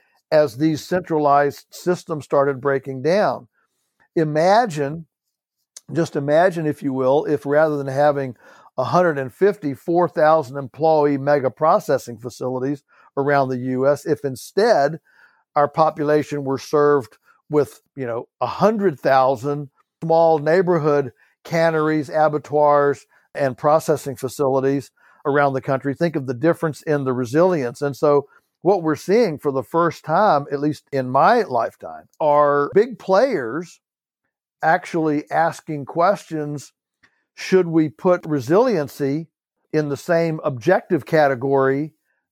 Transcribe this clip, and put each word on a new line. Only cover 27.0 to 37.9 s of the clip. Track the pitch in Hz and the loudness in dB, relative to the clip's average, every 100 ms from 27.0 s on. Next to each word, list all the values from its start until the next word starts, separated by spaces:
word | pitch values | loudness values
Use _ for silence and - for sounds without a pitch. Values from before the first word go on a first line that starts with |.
the | 131 | -2
resilience. | 123 120 147 185 170 123 - | -4 -2 2 2 2 -4 -4
And | 143 131 | -6 -2
so | 151 143 139 _ _ _ | 2 2 0 _ _ _
what | 165 196 | 0 0
we're | 156 143 | 0 -4
seeing | - 220 220 143 | 0 2 2 -2
for | 147 | -4
the | 135 | -4
first | 123 165 170 - | -2 0 0 -2
time, | - 165 208 147 143 | -2 0 2 2 -2
at | 139 | -4
least | 151 139 - | -4 -4 -6
in | 135 127 | -6 -2
my | 131 175 240 | 2 4 2
lifetime, | 165 123 104 - 87 78 - - | 0 -2 -4 -6 -16 -16 -16 -4
are | 151 147 147 143 143 | 0 4 4 2 2
big | 185 247 208 | 2 2 -2
players | - 190 277 185 113 143 180 - _ _ _ _ _ _ _ - | 0 2 2 0 -4 -8 -10 -16 _ _ _ _ _ _ _ -4
actually | 156 175 - 170 160 147 - | 0 0 0 -2 0 -2 -2
asking | 151 160 147 - 151 | -2 -2 -4 -10 -10
questions, | 135 160 180 196 - 160 147 147 - _ _ _ _ _ _ | -6 0 0 0 -4 -8 -8 -10 -12 _ _ _ _ _ _
should | - - 190 175 | -14 0 2 2
we | 160 | 2
put | 156 | 0